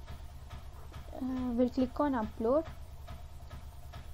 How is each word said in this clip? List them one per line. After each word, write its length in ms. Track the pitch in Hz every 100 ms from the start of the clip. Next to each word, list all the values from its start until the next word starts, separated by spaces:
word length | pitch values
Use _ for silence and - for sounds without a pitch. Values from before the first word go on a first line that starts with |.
| - - - - - - - - - - - -
Uh, 360 | 262 262 254 233
we'll 120 | 247
click 300 | 269 254 -
on 140 | 294
upload, 520 | 254 220 - 233 285 330 - - - - - - - - - - - - - -